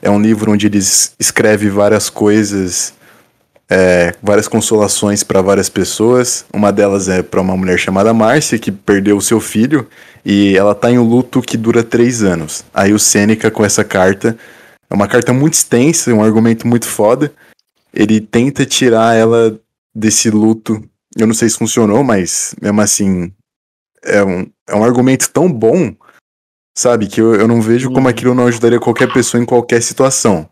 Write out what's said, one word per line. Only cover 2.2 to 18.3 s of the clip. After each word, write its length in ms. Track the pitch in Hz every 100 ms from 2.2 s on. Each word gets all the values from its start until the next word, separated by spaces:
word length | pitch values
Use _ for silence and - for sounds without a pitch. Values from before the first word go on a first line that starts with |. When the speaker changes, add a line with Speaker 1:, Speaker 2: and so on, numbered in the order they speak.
| 104 107 104 101 92 87 - _ _ _ _ _ _ _ _
Speaker 1:
é, 440 | 95 92 90 87 -
várias 260 | 98 104 104
consolações 760 | 113 - 107 101 - 104 101
pra 180 | - 98
várias 280 | 95 98 92
pessoas. 760 | - 90 - 113 123 123 - -
Uma 180 | - 104
delas 360 | 101 101 98 92
é 140 | 92
pra 180 | 85 95
uma 140 | 95 95
mulher 220 | 92 90
chamada 340 | - 98 107
Márcia, 460 | 113 110 143 151 113
que 120 | -
perdeu 460 | 98 - 101 98 101
o 40 |
seu 180 | - 110
filho, 460 | - 107 123 151 117 - - -
e 320 | - 101 101 95
ela 200 | 101 101
tá 160 | 120
em 80 | 123
um 40 |
luto 380 | 113 123 127 131
que 160 | 120 117
dura 260 | 113 117
três 380 | 113 120 120 120
anos. 400 | 101 85 78 - -
Aí 200 | - 98
o 60 | 104
Sêneca, 500 | - 107 104 110 110
com 160 | 110 104
essa 180 | 107
carta, 540 | 101 98 92 98 120 113 - - - _ _
é 40 |
uma 140 | 101 101
carta 260 | 123 120
muito 200 | 127 151 -
extensa, 580 | - 120 139 165 -
um 100 | 110
argumento 440 | 107 110 117 113 120
muito 180 | 120 -
foda, 460 | - 107 127 147 _ _ _ _ _ _
ele 280 | - 104 107
tenta 440 | 107